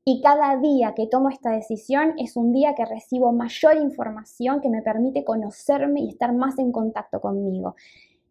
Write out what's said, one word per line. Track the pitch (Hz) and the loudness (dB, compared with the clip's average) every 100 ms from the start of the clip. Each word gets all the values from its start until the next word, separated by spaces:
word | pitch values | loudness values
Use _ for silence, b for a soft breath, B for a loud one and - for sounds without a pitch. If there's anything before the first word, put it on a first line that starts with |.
Y | 269 262 | -2 2
cada | 285 294 285 262 | 4 4 4 2
día | 294 269 220 220 | 2 2 2 -2
que | 226 | -2
tomo | 262 269 | 2 0
esta | 269 233 | -2 -4
decisión | 220 220 214 - 277 320 320 | -4 -6 -10 -2 2 2 0
es | 240 240 | -6 0
un | 233 | 2
día | 262 294 | 4 2
que | 247 226 | 0 -6
recibo | 220 - 254 240 | -6 -6 0 2
mayor | 240 233 - 311 311 | 2 -2 2 4 4
información | 285 254 220 214 214 - 247 277 | 2 -4 -8 -10 -18 -4 -2 0
que | 277 | 0
me | 220 | -2
permite | 220 220 254 277 277 | -2 0 0 0 -2
conocerme | 226 208 - - 277 285 285 | -4 -4 -8 -2 0 2 -2
y | 220 | -4
estar | - 240 | -4 -2
más | 240 269 269 | 0 -2 0
en | 247 | -2
contacto | 233 220 220 - - | -2 -4 -6 -8 -6
conmigo. | 202 196 196 185 180 - b b b b _ | -4 -4 -4 -6 -8 -12 b b b b _